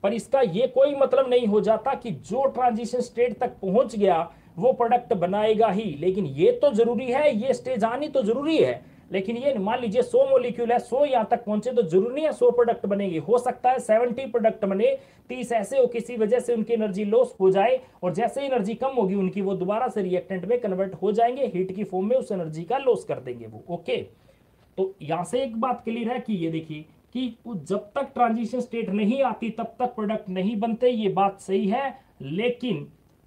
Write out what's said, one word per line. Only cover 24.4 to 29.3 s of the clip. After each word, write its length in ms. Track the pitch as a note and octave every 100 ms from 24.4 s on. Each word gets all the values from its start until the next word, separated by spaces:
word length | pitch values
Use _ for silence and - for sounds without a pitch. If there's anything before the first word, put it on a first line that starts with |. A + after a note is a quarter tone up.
| _ _ _ -
तो 160 | F#3+ F#3+
यहाँ 220 | D3 E3
से 180 | F3 B3
एक 140 | C4+ A3+
बात 260 | B3+ B3
clear 260 | - A#3 A3+
है 80 | B3
कि 140 | -
ये 160 | G3+ E3
देखिए 340 | D#3+ D#3+ D3+ D3+ _ _
कि 220 | A#3+ B3+ A3 A#3
वो 80 | G#3+
जब 340 | C3+ F#3 -
तक 160 | C#4 C#4
transition 460 | - A#3 A3 A3 B3
state 300 | A#3+ A#3 F#3
नहीं 320 | G3+ G#3 C4+
आती 260 | C4